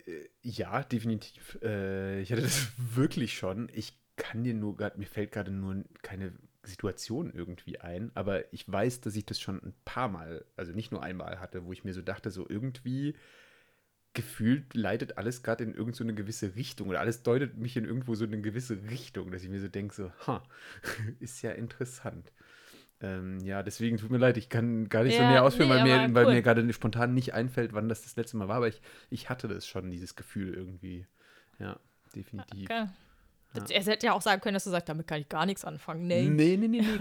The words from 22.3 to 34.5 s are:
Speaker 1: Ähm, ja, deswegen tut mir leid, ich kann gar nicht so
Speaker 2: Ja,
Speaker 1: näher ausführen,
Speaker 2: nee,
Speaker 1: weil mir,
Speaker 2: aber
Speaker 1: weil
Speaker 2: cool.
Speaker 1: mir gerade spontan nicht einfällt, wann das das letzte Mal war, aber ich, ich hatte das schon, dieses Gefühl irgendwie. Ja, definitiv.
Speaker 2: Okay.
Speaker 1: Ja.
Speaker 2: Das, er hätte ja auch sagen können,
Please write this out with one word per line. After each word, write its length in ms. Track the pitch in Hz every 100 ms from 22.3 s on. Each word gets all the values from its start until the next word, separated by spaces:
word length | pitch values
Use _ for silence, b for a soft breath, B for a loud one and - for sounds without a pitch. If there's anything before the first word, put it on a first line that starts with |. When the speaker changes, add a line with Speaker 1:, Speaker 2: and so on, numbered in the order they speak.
| _ b b b b b -
Speaker 1:
Ähm, 380 | 98 92 92 95
ja, 200 | 95 98
deswegen 360 | 98 - 117 110
tut 120 | 113
mir 80 | 123
leid, 200 | 127 117
ich 120 | -
kann 400 | 117 117 113 107
gar 140 | 110
nicht 120 | 123 233
so 60 |
Speaker 2:
Ja, 80 | 240
Speaker 1:
näher 140 | 127
ausführen, 260 | 135 123 135
Speaker 2:
nee, 60 | 127
Speaker 1:
weil 80 |
mir, 160 | 131 131 127
Speaker 2:
aber 80 | 120
Speaker 1:
weil 100 | 120
Speaker 2:
cool. 80 |
Speaker 1:
mir 80 | 123
gerade 320 | 117 117 117
spontan 400 | - 117 117 120
nicht 220 | 127 127 110
einfällt, 380 | 123 123 113
wann 140 | 104 113
das 120 | 107
das 140 | - -
letzte 220 | 117 110
Mal 100 | 95
war, 80 | 120
aber 100 | 117
ich, 140 | - B B B
ich 180 | 123 -
hatte 180 | 123 110
das 200 | 92 -
schon, 240 | 95 90
dieses 240 | 87 90 -
Gefühl 360 | - 104 92 85
irgendwie. 500 | 92 92 95 87 92 _ b b b -
Ja, 200 | 95 - _ _ _ 95
definitiv. 480 | - 101 - 101 95
Speaker 2:
Okay. 140 | 226 208
Speaker 1:
Ja. 40 | - b b b b _
Speaker 2:
Das, 160 | 117 104
er 140 | 202
hätte 240 | 196 214 240
ja 60 |
auch 80 | 190
sagen 180 | 214 196
können, 140 | 214